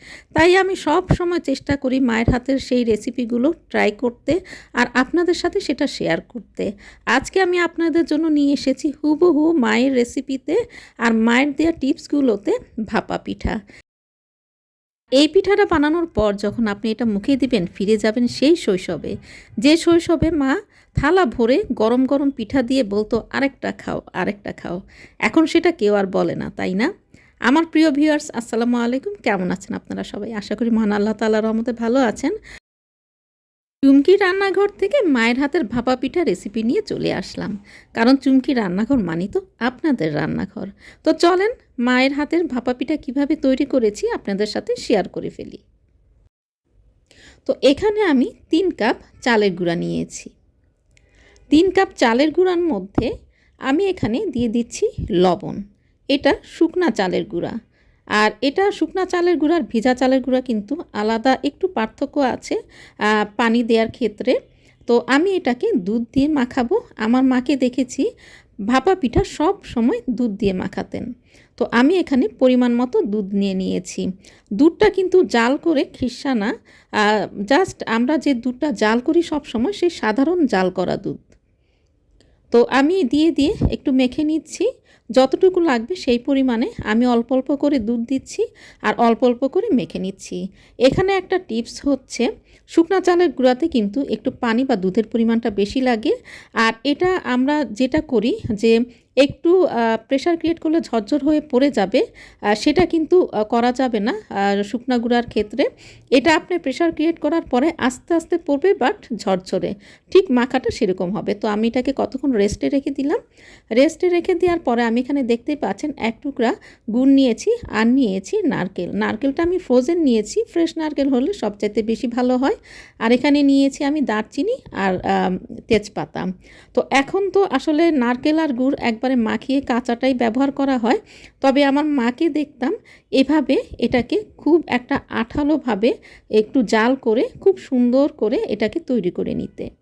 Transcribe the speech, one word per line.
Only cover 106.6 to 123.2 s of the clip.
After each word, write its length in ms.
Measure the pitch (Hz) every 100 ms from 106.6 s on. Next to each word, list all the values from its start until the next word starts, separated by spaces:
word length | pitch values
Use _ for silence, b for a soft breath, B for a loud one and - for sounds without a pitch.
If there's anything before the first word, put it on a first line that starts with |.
| 277 262 339
ক্রিয়েট 280 | 330 311 320
করার 220 | 294 330
পরে 300 | - 247 320 -
আস্তে 360 | 262 - -
আস্তে 240 | 330 330 349
পড়বে, 360 | - 277 381
but 420 | - 254 - - 214
ঝরঝরে, 580 | 202 185 - 185 180 202 B B _
ঠিক 200 | 381 381
মাখাটা 400 | 247 240 262 453
সেরকম 460 | - 175 185 180 202
হবে। 180 | -
তো 140 | 202 220
আমি 200 | 208 233
এটাকে 240 | 254 262 269
কতক্ষণ 360 | - 269 285
রেস্টে 360 | 226 202 - 277
রেখে 220 | 277 285
দিলাম। 280 | 277 277 440 - b b b _
রেস্টে 340 | 233 302 320 359
রেখে 260 | 349 349
দেওয়ার 240 | 349 359 339
পরে 240 | 285 233
আমি 180 | 233 233
এখানে 220 | 254 285
দেখতেই 340 | 233 240 - 294
পাচ্ছেন 360 | - - 302 -
এক 220 | 226 -
টুকরা 320 | 285 - 233 415 B B -
গুড় 200 | 233 269
নিয়েছি 400 | 269 262 220 403 480 -
আর 180 | 214 226
নিয়েছি 560 | 269 220 190 - 415
নারকেল। 480 | 330 160 180 - 175
নারকেলটা 520 | 196 214 214 277 269
আমি 160 | 339 359
ফ্রোজেন 400 | - 254 254 339
নিয়েছি, 460 | 285 226 214 403
ফ্রেশ 340 | 466 339 320 320
নারকেল 300 | 311 294 277
হলে 240 | 254 302
সবচাইতে 500 | 403 214 - 208 226
বেশি 240 | 214 220 240
ভালো 300 | 233 247 254
হয়। 180 | 277 480 B B B B
আর 140 | 220
এখানে 300 | 247